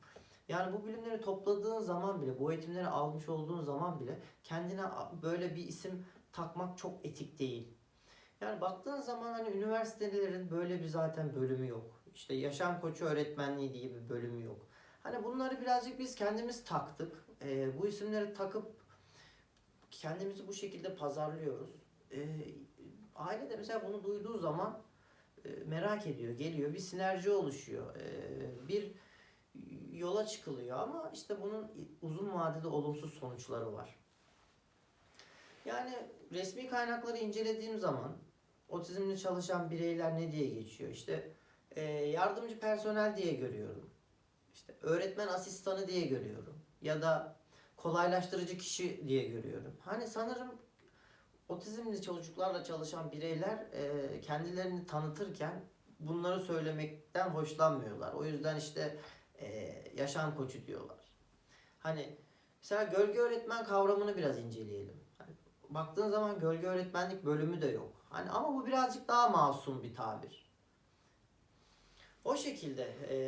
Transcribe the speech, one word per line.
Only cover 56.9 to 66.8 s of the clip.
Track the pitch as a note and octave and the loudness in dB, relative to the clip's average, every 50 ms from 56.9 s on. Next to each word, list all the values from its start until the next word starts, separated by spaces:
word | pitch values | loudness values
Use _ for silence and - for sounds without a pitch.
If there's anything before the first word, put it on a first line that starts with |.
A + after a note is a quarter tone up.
| - - - - - F3 F#3 D#3 | -6 -10 -12 -4 0 2 2 2
hoşlanmıyorlar. | D#3 D#3 D3+ D3+ - - D#3+ D#3+ D3 C3 A#2+ A2 G#2 - - - - | 2 2 0 0 4 6 6 6 6 4 0 -2 -4 -4 -4 -4 -2
O | D3 D3 | -2 -2
yüzden | D#3 D3+ C#3 C#3+ D#3 D#3 | 0 0 0 0 0 0
işte, | D3 - - - D#3 D3+ D3 D3+ D3+ - - - - - - - - | 0 -2 -4 -2 -2 -2 -2 -2 -6 -10 -14 -16 -18 -20 -20 -16 -12
e, | - G#2 G#2+ G#2+ F#2+ E2 D2 - - - - - | -10 -8 -6 -6 -6 -6 -8 -8 -12 -8 -2 -2
yaşam | C#3 C3+ - D#3+ D#3 D3+ D3 | 0 0 2 0 0 0 0
koçu | C#3+ C3 C3 - C3 - - | 0 -2 -4 -4 -6 -8 -8
diyorlar. | - - - - - - - - - - - - - _ _ - - - - - - _ | -8 -8 -8 -10 -14 -16 -18 -20 -20 -20 -20 -20 -20 _ _ -20 -20 -20 -20 -20 -18 _
Hani | - D#3+ D#3+ D3+ C#3 - - - - - - - - _ _ _ | -2 -2 -2 -2 -2 -6 -8 -12 -18 -20 -20 -20 -20 _ _ _
mesela | - - G3+ G#3 G#3+ | -4 0 2 4 4
gölge | E3+ F3+ G3 G#3 G#3 G#3+ A#3+ | 6 8 8 8 8 8 6
öğretmen | A#3+ A#3 A#3 A3 - A3 A3+ A3+ A3+ | 6 6 6 2 0 0 0 0 2
kavramını | G3+ G3+ G3 G3 G3 G3+ G3+ G#3 G#3 G3 F#3 | 4 6 8 8 10 8 6 6 4 2 4
biraz | D#3+ C#3 B2 A#2 | 4 4 2 2
inceleyelim. | A#2 A#2 A2+ A2+ A2 G#2 G2+ G2+ F#2+ - - - - - - - | -2 -4 -6 -6 -6 -6 -4 -6 -6 -8 -10 -14 -18 -20 -20 -18
Hani | - - D#3+ - - - - _ - - | -18 -18 -18 -18 -20 -20 -20 _ -12 -6
baktığın | C#3+ D#3 D#3+ D#3 - G3+ G#3+ G#3+ | -4 -4 -4 0 2 2 4 4
zaman | G3+ G#3+ G#3+ G#3 G3+ F3+ | 4 4 4 4 2 2
gölge | D#3+ D#3+ E3 E3 F3 F#3 | 4 4 4 4 2 2
öğretmenlik | F#3 F3+ | 2 2